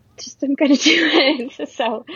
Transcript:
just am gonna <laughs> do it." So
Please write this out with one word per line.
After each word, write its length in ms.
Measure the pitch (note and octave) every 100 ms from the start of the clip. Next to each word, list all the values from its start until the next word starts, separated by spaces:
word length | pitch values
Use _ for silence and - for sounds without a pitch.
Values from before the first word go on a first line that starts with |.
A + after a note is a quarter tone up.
| _ -
just 240 | - -
am 120 | C#4
gonna 220 | C#4 C#4+ C4+
<laughs> 0 |
do 340 | D4+ E4 D#4 D#4 C4+ C#4+ A#3+ -
it." 100 | D4
So 340 | - A#3 A3+ A#3+